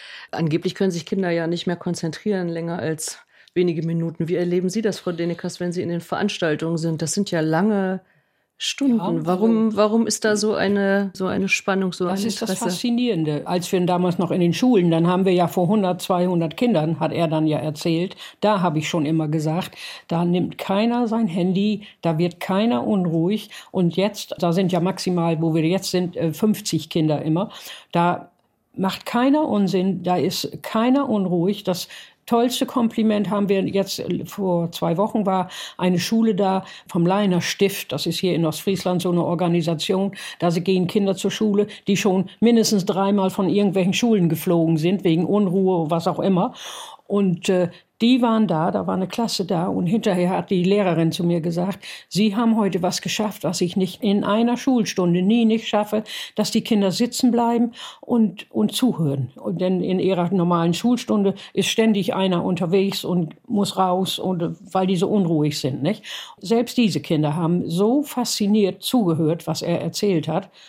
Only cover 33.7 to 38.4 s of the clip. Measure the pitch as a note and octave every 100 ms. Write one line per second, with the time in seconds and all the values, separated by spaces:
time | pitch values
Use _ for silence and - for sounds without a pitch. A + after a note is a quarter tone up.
33.7 | G3 F#3 - - F3 - - F#3+ F3 E3+
34.7 | - E3+ E3+ G#3+ A3+ F#3 F#3+ F3+ - -
35.7 | - F#3 F3+ F3+ A3+ A3+ G3+ G3 F#3+ -
36.7 | - - F3+ E3+ G3 G#3 F3+ - - G3
37.7 | F#3+ - D3 - E3 F#3 D#3+